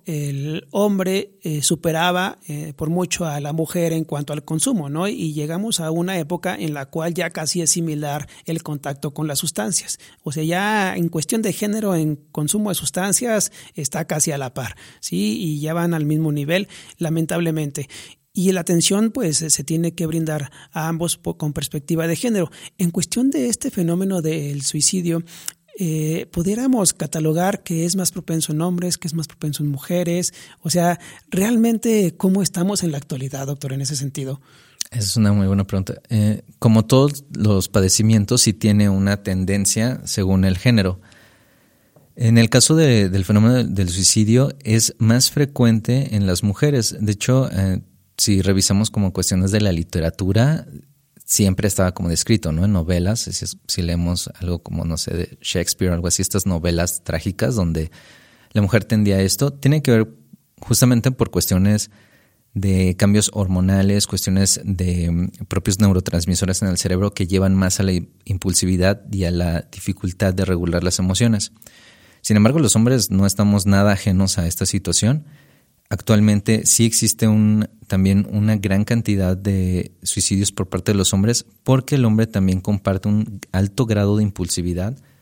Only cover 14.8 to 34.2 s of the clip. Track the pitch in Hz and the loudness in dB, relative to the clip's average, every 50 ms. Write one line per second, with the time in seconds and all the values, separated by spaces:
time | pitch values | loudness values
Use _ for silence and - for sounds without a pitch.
14.8 | - - - - - - 165 185 202 214 214 - 190 156 151 147 151 151 165 170 | -20 -20 -20 -14 -12 -8 -4 -4 -2 -2 -4 -4 -4 -6 -4 -4 -4 -4 -2 -2
15.8 | 170 175 170 156 147 147 151 156 160 151 147 147 143 147 170 190 202 - - - | -2 -2 -2 -2 0 0 0 0 0 0 -2 -2 -2 -2 -2 -2 -4 -6 -12 -20
16.8 | - - - - 175 156 160 165 165 151 - 170 170 165 156 156 151 143 139 151 | -20 -16 -10 -6 -4 -2 -2 -2 -2 -2 -2 -2 -2 -2 -2 -2 -4 -6 -8 -10
17.8 | 135 - - - - - - _ _ _ - 196 175 190 185 180 175 - 175 170 | -12 -12 -14 -20 -20 -20 -20 _ _ _ -4 -2 0 0 0 0 0 0 0 2
18.8 | 160 - 196 202 220 226 - 262 220 160 147 - 160 156 - - 135 - 160 165 | 2 2 0 0 0 -2 -2 -2 -4 -2 -2 -2 -2 -2 -2 -2 -2 -4 -4 -2
19.8 | 170 165 170 - 165 160 160 165 160 156 151 151 139 - - - - - - 165 | -2 -4 -4 -4 -6 -4 -2 -4 -4 -4 -4 -6 -6 -10 -14 -18 -20 -12 -8 -6
20.8 | 156 160 165 156 175 160 - - - 170 170 - 156 151 143 - 143 - - 147 | -4 -4 -4 -2 -4 -4 -6 -6 -6 -8 -6 -6 -6 -6 -6 -6 -8 -8 -8 -8
21.8 | 139 - 170 160 160 165 170 - - 247 220 196 165 - - - - - _ - | -4 -2 -2 -2 0 -2 -2 -2 -2 -2 0 0 -2 -4 -6 -14 -20 -12 _ -2
22.8 | 180 170 170 - - - - 233 262 277 302 302 247 240 220 - - 269 - 196 | -2 -2 0 -2 -4 -2 -2 0 0 0 0 0 -2 -2 -2 -4 -6 -4 -2 -2
23.8 | 170 165 170 180 196 196 190 180 151 156 160 160 147 143 143 143 135 - - 151 | 0 0 0 0 0 -2 -2 -2 -2 -2 -2 -4 -4 -6 -6 -6 -6 -4 -4 -2
24.8 | - - - 185 170 170 165 165 170 - - - - - - _ _ _ 571 - | -2 0 0 -2 -2 -2 -2 -2 -4 -8 -14 -16 -14 -14 -14 _ _ _ -10 -6
25.8 | 190 160 156 156 156 156 160 170 - - - 170 165 190 208 233 262 269 254 226 | -4 -4 -2 -2 -2 -2 -4 -4 -6 -6 -6 -4 -2 -2 -2 0 0 0 2 2
26.8 | 185 - - - 156 143 - 160 156 156 156 170 180 196 208 - - - 170 165 | 2 0 -2 -2 -6 -6 -4 -2 0 0 0 0 0 0 -2 -4 -6 -6 -4 -2
27.8 | 165 175 180 190 180 - - 180 165 - 165 160 - - 151 151 165 180 180 175 | -2 -2 -2 -2 -4 -4 -6 -8 -8 -4 -4 -4 -4 -4 -4 -2 -2 -2 -2 -2
28.8 | 175 180 - - - 160 156 165 151 - - - - 151 143 - 147 147 139 139 | -4 -4 -6 -6 -8 -6 -6 -6 -8 -8 -10 -8 -8 -6 -4 -4 -4 -4 -4 -6
29.8 | - - 175 180 180 175 170 180 175 - - - - - - _ - 165 - 175 | -6 -4 -2 -2 -2 -2 -2 -2 -4 -6 -8 -12 -20 -20 -16 _ -6 -2 0 2
30.8 | 170 175 170 - - - - - _ - - 185 196 226 247 220 226 233 226 214 | 2 2 0 -2 -6 -18 -20 -20 _ -6 -2 -2 0 2 2 2 2 2 2 0
31.8 | - 233 220 214 190 165 - - - 185 185 202 185 - - 175 175 196 208 185 | 0 2 2 2 2 0 0 0 0 2 2 2 0 -2 -2 -2 -2 0 0 -2
32.8 | 180 170 143 139 - - 151 127 131 131 139 131 135 139 143 139 143 135 135 139 | -2 -2 -4 -4 -6 -8 -8 -6 -6 -8 -8 -8 -6 -6 -8 -6 -6 -8 -6 -6
33.8 | 139 135 151 131 143 135 - 151 | -6 -6 -6 -6 -6 -6 -6 -8